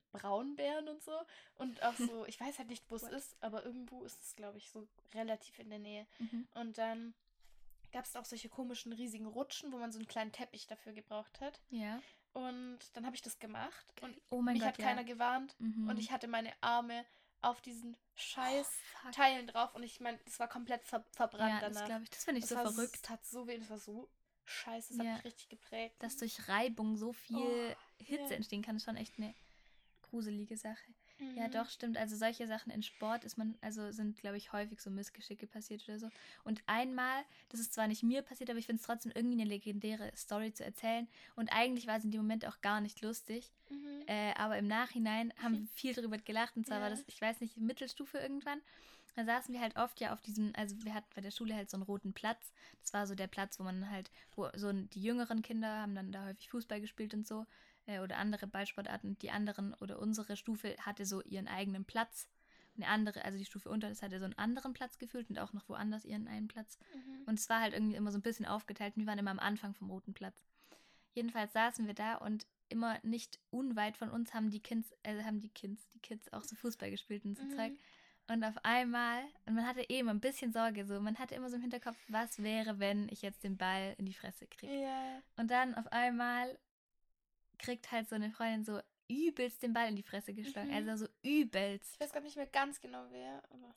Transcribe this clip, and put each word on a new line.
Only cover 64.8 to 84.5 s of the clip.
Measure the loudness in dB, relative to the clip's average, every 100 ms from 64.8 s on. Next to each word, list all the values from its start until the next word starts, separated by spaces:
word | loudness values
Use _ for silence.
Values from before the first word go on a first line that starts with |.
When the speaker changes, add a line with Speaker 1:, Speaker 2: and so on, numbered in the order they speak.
| -6 -6
Speaker 2:
gefühlt | -8 -6 -4
und | -4
auch | -4
noch | -6 -6
woanders | -2 0 -2
ihren | -4 -6 -4
einen | -4 -4
Platz. | -6 -12 -14 -14
Speaker 1:
Mhm. | -12 -12 -8 0
Speaker 2:
Und | 0
es | 4
war | 4
halt | 4
irgendwie | 4 2 4
immer | 2
so | 2
ein |
bisschen | 0 0 0
aufgeteilt | -2 -2 -4 -2
und | 0
wir | 0
waren | 2
immer | 0
am | 2
Anfang | 2 2 -2
vom | -6 -6
roten | -6 -8
Platz. | -8 -8 -10 _ _ -20 -20 -20 -20 _
Jedenfalls | -2 0 0 2
saßen | 4 4 4 0
wir |
da | 0 0 0
und | 0 -2 -4 _ -4
immer | 0 2 2
nicht | 0 0 -2 -12 -6
unweit | 0 2 2 2 0
von | -2
uns | 0 0
haben | 2 2
die | 2
Kids, | 0 -2 -2 -6
äh, | -4 -2
haben | 0 -2
die | -2
Kids, | -8 -6 -6 -10
die | -16
Kids | -10 -10 -8
auch | -8
so | -8
Fußball | -6 -6 -4 -6
gespielt | -6 -6 -4
und | -4 -4
so |
Speaker 1:
Mhm. | -4 -2
Speaker 2:
Zeug. | -2 -4 -14 -20 -20 _ -2
Und | 2
auf | 2 2
einmal, | 4 6 6 4 4 2 -2 -6 2
und |
man | 2 4
hatte | 2
eh | 2 4
immer | 4
ein | 4
bisschen | 4 2 0
Sorge, | 4 4 2
so, | 0 0
man | 2 0
hatte | -2
immer | -4 -2
so | -2
im |
Hinterkopf, | -2 -2 -4 -6 -2
was | 0 0 0
wäre, | 2 2 2 4
wenn | 4 4 2
ich | -2
jetzt | -6 -4
den | -2 2
Ball | 2 2 2 -2
in |
die | -4
Fresse | -4 -8 -10
krieg? | -14